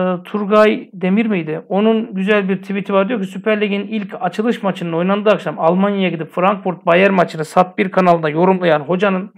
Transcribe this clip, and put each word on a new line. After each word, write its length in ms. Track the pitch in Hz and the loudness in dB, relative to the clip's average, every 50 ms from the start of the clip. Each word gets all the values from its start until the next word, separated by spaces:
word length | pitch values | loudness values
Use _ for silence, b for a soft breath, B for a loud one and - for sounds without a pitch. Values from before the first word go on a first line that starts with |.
| 185 185 185 175 | 0 0 -2 -4
Turgay 680 | 180 - - 208 208 190 214 214 214 214 220 - - - | -6 -6 -6 -4 -2 2 4 6 6 4 4 0 -4 -10
Demir 340 | - 180 185 180 190 220 233 | -10 -4 -2 0 2 2 2
miydi? 380 | 226 208 180 156 156 156 160 - - | 0 -2 -2 -2 -4 -6 -6 -6 -2
Onun 460 | 190 196 214 220 226 220 226 247 208 | 0 2 2 2 2 2 -2 -4 -6
güzel 340 | 185 190 202 214 208 196 190 | -4 0 2 2 2 2 0
bir 140 | 196 190 | -2 -4
tweet'i 300 | 190 - 196 202 196 196 | -4 -6 -6 -6 -4 0
var. 160 | 202 190 196 196 | 0 0 2 0
Diyor 120 | 254 214 | -2 -4
ki, 60 | 190 | -4
"Süper 340 | 185 185 190 196 226 214 208 | -6 -8 -6 -2 -2 0 0
Lig'in 260 | 214 202 202 202 202 | 0 -2 -2 -4 -4
ilk 300 | 202 220 220 202 190 - - | -4 -6 -6 -6 -8 -8 -6
açılış 420 | 180 180 175 - 214 247 220 - | -6 -6 -4 -2 -2 -2 -2 -2
maçının 300 | 208 196 190 - 185 170 | -2 -4 -4 -4 -4 -4
oynandığı 380 | 160 165 175 185 196 208 202 214 | -2 -2 0 0 0 0 2 2
akşam 280 | 202 170 - 165 151 - | 0 0 0 -6 -4 0
Almanya'ya 500 | 160 165 175 185 196 202 202 196 190 180 | 0 2 2 2 2 0 0 0 0 0
gidip 220 | 165 160 156 156 | -2 -4 -8 -6
Frankfurt 560 | - - 180 196 214 190 - 185 170 156 - | -2 0 0 0 0 0 -4 -6 -6 -2 0
Bayern 260 | 180 170 180 196 196 | 2 4 4 4 4
maçını 320 | 196 185 180 190 - 156 156 | 2 2 -2 -2 -4 -8 -6
sat 340 | - - 180 185 185 - - | -2 2 2 2 2 0 -4
bir 120 | 202 185 | -4 0
kanalında 380 | 190 190 185 180 170 165 160 151 | 0 2 4 4 4 2 2 -2
yorumlayan 520 | 147 160 180 185 190 180 180 170 151 151 | 0 2 2 2 2 2 2 2 2 2
hocanın 520 | 143 135 180 185 208 202 190 185 190 - _ | 0 -2 -2 0 0 0 0 -2 -4 -8 _